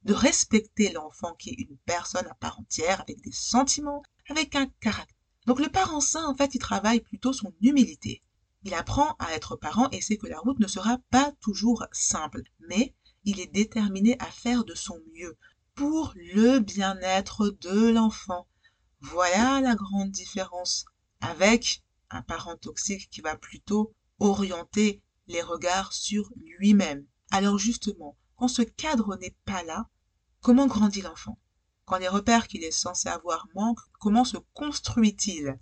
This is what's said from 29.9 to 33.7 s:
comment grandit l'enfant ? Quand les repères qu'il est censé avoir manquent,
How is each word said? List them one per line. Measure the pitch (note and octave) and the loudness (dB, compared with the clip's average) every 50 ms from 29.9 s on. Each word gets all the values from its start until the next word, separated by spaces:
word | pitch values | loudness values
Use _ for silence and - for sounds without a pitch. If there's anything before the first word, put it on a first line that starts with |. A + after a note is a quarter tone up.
| _ _ _ _ _ _ _ _ _ _ | _ _ _ _ _ _ _ _ _ _
comment | - - A#3+ C4 C#4 | 4 6 6 8 6
grandit | C4 G#3 G#3 G#3+ G#3 G3 G3 | 4 4 4 2 2 2 -2
l'enfant ? | F#3 E3 E3 - - - - _ _ _ _ _ _ _ _ _ _ | -8 -10 -12 -14 -14 -14 -16 _ _ _ _ _ _ _ _ _ _
Quand | - F#3 | -4 -4
les | F#3 F#3 | -2 0
repères | F#3 F#3+ G3+ G3+ - A3+ A#3 A3+ | 0 0 0 4 4 4 4 4
qu'il | - - F3 E3 | 0 -8 -10 -8
est | D#3+ | -6
censé | D#3 - - F3+ F3+ - - F3+ | -4 -4 -4 -4 -4 -4 -4 -4
avoir | E3+ E3+ - F3 E3 E3 - - _ | -6 -6 -4 -4 -4 -4 -6 -10 _
manquent, | F#3+ G#3 A#3 | -2 0 0